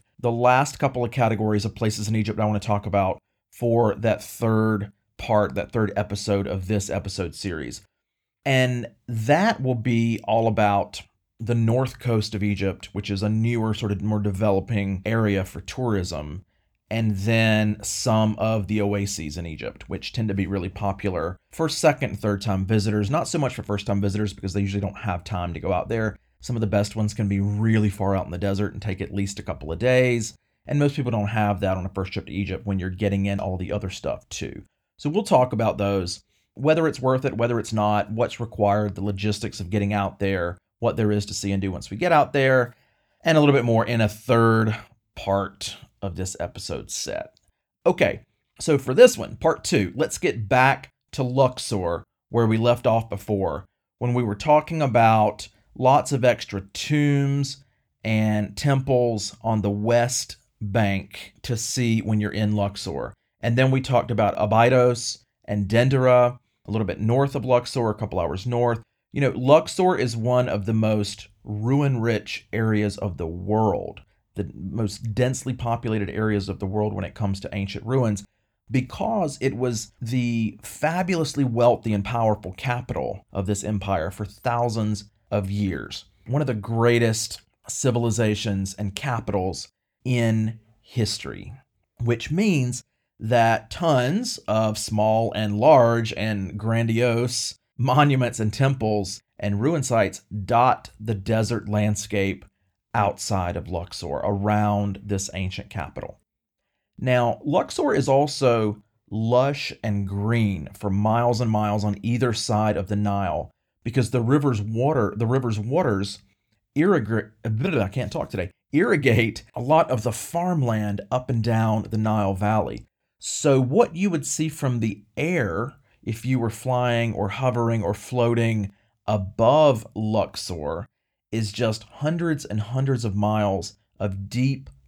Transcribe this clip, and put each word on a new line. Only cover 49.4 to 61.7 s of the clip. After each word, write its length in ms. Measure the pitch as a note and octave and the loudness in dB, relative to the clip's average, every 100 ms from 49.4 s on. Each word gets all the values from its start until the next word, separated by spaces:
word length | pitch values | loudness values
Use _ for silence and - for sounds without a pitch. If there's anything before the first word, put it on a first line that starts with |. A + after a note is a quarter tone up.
| D#3+ - | -2 -2
two, 300 | - D3 F#2+ A#2+ | 0 0 0 -2
let's 220 | D#3+ - | -4 -2
get 320 | F3 A#2+ G2+ | -4 -2 0
back 400 | B2+ C3 C3 - _ _ | 4 4 2 -6 _ _
to 100 | - | -6
Luxor, 800 | B2+ C3 B2+ - - G#2 F2 E2+ - _ _ | -2 2 2 0 -6 -4 -2 -4 -8 _ _
where 180 | A2+ A2+ | 2 2
we 100 | A2 | 4
left 300 | A#2 A#2+ B2 | 2 2 2
off 200 | A2+ A2+ | 0 0
before, 580 | F#2+ - G2+ F#2 D2 - _ _ - | -8 -4 -2 -2 -4 -10 _ _ -6
when 160 | A#2+ B2 | -2 0
we 80 | |
were 100 | A#2 | 0
talking 480 | G#2+ D#3 D3+ D3+ D#3+ | -2 2 2 2 -2
about 640 | C#3 A#2 A2+ A2 G#2+ - - _ _ - | 2 6 6 6 4 0 -12 _ _ 0
lots 340 | B2+ C#3 - | 4 4 4
of 140 | C3+ B2 | 2 2
extra 360 | A2+ - G2 F#2+ | 2 -2 -8 -8
tombs 880 | - - D3+ D3 C#3 C#3 C#3 C#3 - _ _ _ _ | -8 0 2 4 2 2 0 -2 -6 _ _ _ _
and 540 | A2 A2 A2 G#2+ G#2 - | -2 2 2 0 -2 -2
temples 800 | C#3+ C3+ C3+ B2+ A#2+ G#2+ - - | 2 2 2 2 2 -2 -6 -6
on 180 | A2+ A2 | -2 0
the 80 | G#2 | 0
west 680 | G2+ G#2+ - - - - - _ - | 0 2 2 2 -2 -8 -12 _ -10
bank 760 | G#2 G#2+ G2+ G2 - - - _ | -2 0 2 0 -6 -16 -20 _
to 120 | - A2+ | -6 -6
see 440 | - | -4